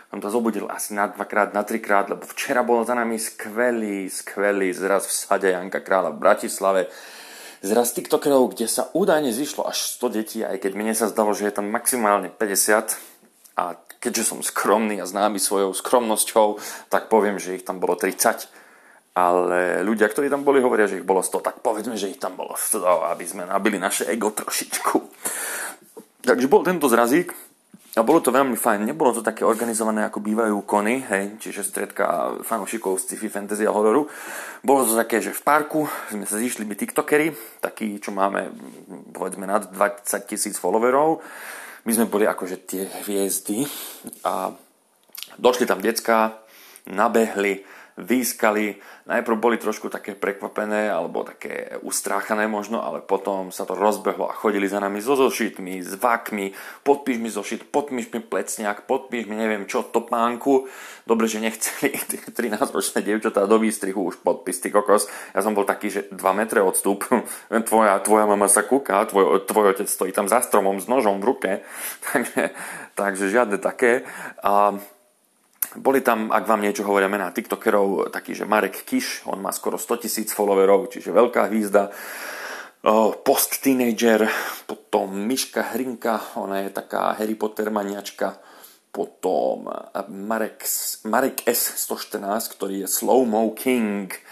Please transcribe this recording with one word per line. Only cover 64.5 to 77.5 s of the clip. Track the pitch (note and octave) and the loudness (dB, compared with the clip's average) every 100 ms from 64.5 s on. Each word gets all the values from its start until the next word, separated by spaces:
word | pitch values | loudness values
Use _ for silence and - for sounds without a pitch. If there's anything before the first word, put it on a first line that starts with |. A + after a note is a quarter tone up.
| - | -6
ty | - | 0
kokos. | G2+ G2+ G#2 - - - | 2 4 4 2 -8 -6
Ja | F#2+ | -2
som | G#2 G#2 | 0 2
bol | G2+ | 0
taký, | F#2+ G#2 | -2 -4
že | F#2+ G2 | -6 -6
dva | F#2 F#2+ F#2+ | -2 0 2
metre | A2+ A2+ | 2 2
odstup. | F#2+ - F#2+ G2+ - A#2 - | 2 2 0 -2 0 0 0
<laughs> | - - A#2 A2+ | -10 -4 -2 2
Tvoja, | A2 G#2+ G2 G#2 | 4 6 4 4
tvoja | G#2+ G#2+ | 4 6
mama | G2+ G2+ | 4 4
sa | A2 | 4
kúka, | - - - G2 A2 | 4 2 2 2 4
tvoj, | G2 F2+ F#2+ - | 4 6 4 2
tvoj | G#2+ G#2 | 4 4
otec | G2 G2 | 4 -2
stojí | - F#2+ | -4 -2
tam | G#2 G2+ | -2 2
za | A#2 B2+ | 2 4
stromom | G#2+ F#2+ G2 | 2 4 0
s | F#2+ | 0
nožom | B2+ G#2+ G2 | 2 4 2
v | G2+ | 2
ruke. | C#3 F#2+ G#2 - - | 0 0 -4 -6 -12
<laughs> | - - - | -12 -10 -4
Takže, | C3+ A#2 - D#2+ - - - - - | -2 -2 -2 -2 -4 -12 -14 -12 -4
takže | G2+ F#2+ G2 | -2 0 2
žiadne | A2+ A#2 G2 | 2 2 0
také. | F2+ - B2 B2+ - - - - G2 | -2 2 2 2 -2 -12 -14 -4 2
A | G2+ G2+ G2 - _ _ _ _ _ _ _ - - | 6 4 2 -8 _ _ _ _ _ _ _ -8 -2
boli | B2+ C3+ | 2 4
tam, | C3 A2+ A2 | 4 2 2
ak | G#2+ F#2+ | 0 2
vám | A2 | 2
niečo | G#2 G2+ G2+ | 2 0 2
hovoria | G2+ F#2+ | 4 4
mená | G#2 F2+ | 2 -2
tiktokerov, | - A2+ | -4 -4